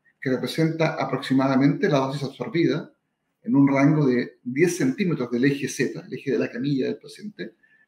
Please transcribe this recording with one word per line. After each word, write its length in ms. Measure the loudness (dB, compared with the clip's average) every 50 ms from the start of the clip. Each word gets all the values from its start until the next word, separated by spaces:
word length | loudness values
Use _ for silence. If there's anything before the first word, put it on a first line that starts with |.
| _ _ _ _
que 80 | -4 -4
representa 680 | -4 -2 -4 -4 -2 0 0 0 0 0 -2 -2 -2
aproximadamente 920 | -4 -6 -4 -4 -6 -2 0 0 2 2 2 4 4 4 4 4 2 2 2
la 120 | 2 2
dosis 240 | 2 0 -4 -6 -8
absorbida 680 | -8 -8 -8 -8 -4 0 0 2 2 0 -2 -4 -10 _ _ _ _ _ _ _ _ _ _ -4
en 120 | 0 4
un 120 | 4 4 4
rango 400 | 4 4 4 4 4 4 4 4
de 320 | 2 2 0 -4 -8 _
diez 360 | -10 -6 0 2 2 2 2 0
centímetros 520 | 0 0 0 0 -2 -2 -2 -2 -4 -4
del 160 | -2 0 2
eje 220 | 2 0 0 -4 -6
Z, 360 | -4 -4 -4 -4 -4 -8 -14 -12
el 60 | -14
eje 180 | -10 -6 -4
de 80 | -2 -2
la 100 | -2 -4
camilla 380 | -4 -6 -4 -2 -2 -2 -2 -4
del 100 | -6 -8
paciente, 560 | -12 -20 -18 -16 -16 -14 -12 -12 -14 -14 -16 _ _ _ _ _ _